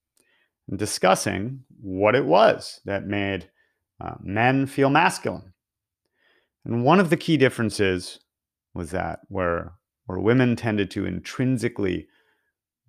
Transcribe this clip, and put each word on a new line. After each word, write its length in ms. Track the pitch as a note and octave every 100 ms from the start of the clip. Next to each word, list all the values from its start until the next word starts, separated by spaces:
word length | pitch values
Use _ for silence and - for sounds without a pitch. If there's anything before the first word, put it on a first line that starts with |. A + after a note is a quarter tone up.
| _ _ _ _ _ _ -
and 80 | G2
discussing 840 | G#2 - F#3 F#3+ G#2+ F#2+ A2+ C3+ - -
what 320 | G2+ F#2 G#2
it 100 | B2+
was 560 | C#3+ F3+ - - - - -
that 200 | G2 F#2+
made, 440 | G#2 G2 F#2+ E2+ _ _ _ _ -
uh, 120 | - -
men 420 | F2 G#2 B2 C3+
feel 240 | C3+ C#3 C3+
masculine. 640 | D3+ F#3 - - F2+ F#2 _ _ _ _ _ _ _ _ _ _ _
And 220 | - A#2 B2+
one 120 | F#3
of 120 | E3
the 80 | E3
key 180 | - D3+
differences 840 | C3 - A2 - G2 F2+ - - _ _ _ _ _
was 180 | F2+ E2
that 280 | F2+ E2+ E2 -
where, 460 | F#2+ F2 E2+ E2+ - _ _ -
where 120 | F#2
women 380 | G2 B2+ B2 A2+
tended 340 | A#2 G#2 F#2+
to 120 | G#2
intrinsically 1040 | F#2 F2+ - - B2+ B2+ A#2 - G2 F2+ - _ _ _ _ _ _ _